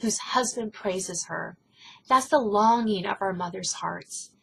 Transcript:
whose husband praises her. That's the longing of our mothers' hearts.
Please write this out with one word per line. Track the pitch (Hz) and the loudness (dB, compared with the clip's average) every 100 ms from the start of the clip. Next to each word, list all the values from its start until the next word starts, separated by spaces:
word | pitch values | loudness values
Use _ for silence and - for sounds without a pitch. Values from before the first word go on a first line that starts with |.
whose | 226 - | -2 -2
husband | - 254 233 247 220 | -2 0 0 -2 -6
praises | - 202 185 185 175 - | -4 -4 -4 -4 -6 -6
her. | 170 170 180 _ _ - - - | -6 -8 -12 _ _ -20 -16 2
That's | 262 262 | 2 4
the | 302 | 2
longing | 220 202 220 233 220 196 202 | 4 6 6 4 2 0 -2
of | 196 | -2
our | 196 | -2
mothers' | 180 175 190 180 | -2 -6 -6 -6
hearts. | - 170 - - - - _ | -4 -6 -6 -10 -14 -14 _